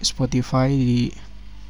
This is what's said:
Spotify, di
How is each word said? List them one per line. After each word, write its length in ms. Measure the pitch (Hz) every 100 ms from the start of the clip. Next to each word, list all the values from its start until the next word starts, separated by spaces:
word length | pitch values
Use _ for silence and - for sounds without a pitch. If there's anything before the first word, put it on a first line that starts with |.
Spotify, 720 | - - 127 127 120 131 131 139
di 320 | 123 120 120 - - - - -